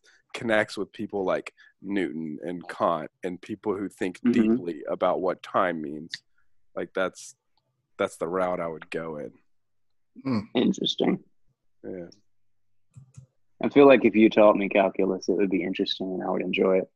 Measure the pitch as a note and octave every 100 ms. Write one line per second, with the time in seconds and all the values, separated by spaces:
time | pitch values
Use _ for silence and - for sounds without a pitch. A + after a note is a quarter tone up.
0 | _ _ _ - A#2+ G#2+ G#2+ - F#2+ -
1 | G2+ G2+ F#2 D#2 - - - _ F#2+ G2+
2 | E2 D2+ D#2+ D2+ D2+ F2+ E2 - G#2+ E2
3 | D2+ _ F#2+ F2+ - G#2+ G#2+ G2 G2 -
4 | F#2+ F2+ B2 A#2 G#2+ A2+ F2 D#2+ - F2+
5 | F#2 D#2 F2+ - - A#2+ F#2+ E2+ D2 D2+
6 | D#2+ - _ _ _ _ _ - F2+ -
7 | F#2 - - - _ _ _ _ _ -
8 | G2 - E2 F#2 F2+ F2+ E2+ D#2+ - E2
9 | E2 D2+ B1+ - _ _ _ _ _ _
10 | _ - C3+ B2 - - A#2+ F#3+ - -
11 | - - - _ _ _ _ _ G#2 F#2+
12 | E2+ - _ _ _ _ _ _ _ -
13 | - - - _ _ - A2+ C#3+ C#3+ C3
14 | A2+ G#2 A2 G#2+ G#2+ F#2+ G2 G#2 F#2+ -
15 | F#2+ F#2 - F2+ G2 F#2 F2+ F#2 G2 -
16 | F#2+ F#2 F#2+ F#2+ F#2 - G2 F#2+ -